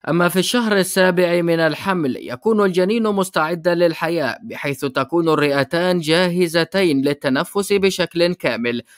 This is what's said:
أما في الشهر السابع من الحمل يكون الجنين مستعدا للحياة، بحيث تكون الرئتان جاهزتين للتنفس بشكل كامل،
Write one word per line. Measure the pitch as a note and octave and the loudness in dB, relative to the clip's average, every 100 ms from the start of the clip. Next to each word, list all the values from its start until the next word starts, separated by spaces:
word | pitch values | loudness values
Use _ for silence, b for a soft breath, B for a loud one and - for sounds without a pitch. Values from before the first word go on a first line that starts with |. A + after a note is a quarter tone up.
| - | 0
أما | E3+ F3 | 0 2
في | F3+ | 0
الشهر | F3+ B3 A3+ G3+ | 0 -2 0 0
السابع | F#3 F#3+ F#3 F3 F3 F3 | 0 2 2 2 2 2
من | E3+ E3 | 2 2
الحمل | D#3+ D3 G3 F3+ C#3+ A2+ | 0 -2 -4 -2 -2 -4
يكون | C#2 B2 A3+ G#3+ | -10 -4 0 2
الجنين | G3+ F3+ F#3 A#3 | 2 2 0 0
مستعدا | A3 G3+ F#3 F3 D#3 E3+ E3+ | 0 0 -2 -2 -2 -2 0
للحياة، | E3+ F3 D#3+ E3 E3+ C3 - | 2 2 0 -4 -2 -4 -6
بحيث | A2+ A2 D3 C3+ | -12 -8 -6 -4
تكون | C#3+ C#3 C3+ E3+ E3 | -4 -2 0 0 2
الرئتان | D3+ D3 C#3 C3+ E3+ F3+ F3+ | 2 2 0 0 0 0 0
جاهزتين | D3+ D#3+ F3+ F3 F3 E3 E3 F#3+ F#3 C#3 | 2 2 2 0 0 0 0 0 2 2
للتنفس | C#3 D3 C#3+ C3+ C#3+ G3+ G3 | 0 -2 -2 -2 -2 -4 0
بشكل | G3+ F#3+ F#3 E3+ E3+ F3 | 0 0 0 -4 0 0
كامل، | F3 D3 A2+ A#2+ A#2+ b | 0 -4 -2 -4 -4 b